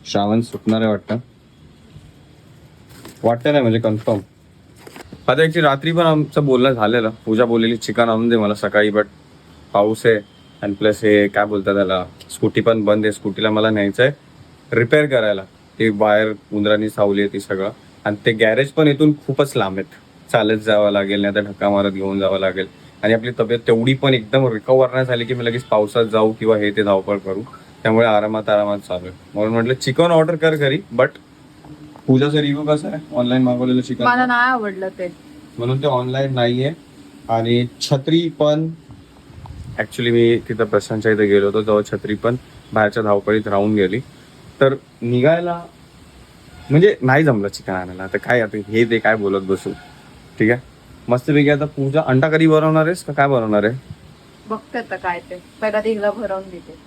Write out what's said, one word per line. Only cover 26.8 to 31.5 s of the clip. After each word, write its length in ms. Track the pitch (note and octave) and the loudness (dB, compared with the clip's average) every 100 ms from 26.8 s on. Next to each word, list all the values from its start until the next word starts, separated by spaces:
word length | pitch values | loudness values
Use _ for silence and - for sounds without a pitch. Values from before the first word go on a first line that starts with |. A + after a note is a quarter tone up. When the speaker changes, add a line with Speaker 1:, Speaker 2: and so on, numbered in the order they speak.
Speaker 1:
धावपळ 340 | G2+ G2 F#2+ G2+ | 0 0 0 -6
करू. 240 | G2 F#2+ B2 - - - | -4 -8 -10 -18 -20 -4
त्यामुळे 240 | A2+ A2 A#2 | 0 2 4
आरामात 420 | G#2 G#2+ A2 G#2+ | 2 0 -4 0
आरामात 300 | G#2 G#2 G2+ | 0 2 -4
चालू 260 | - F2+ F2+ | -6 -10 -10
आहे. 100 | - - | -18 -12
म्हणून 200 | G2+ G#2+ | -4 -2
म्हटलं 200 | A#2 A#2 | 0 -2
चिकन 300 | C3 - C3 | -2 -2 0
ऑर्डर 320 | E3+ E3 D#3+ D#3+ | 4 4 2 0
कर 200 | D#3+ D#3 | 0 0
घरी, 260 | C#3+ C3+ - A#2 | 0 -2 -4 -2
but 120 | C#3 - - - - | -2 -2 -20 -20 -20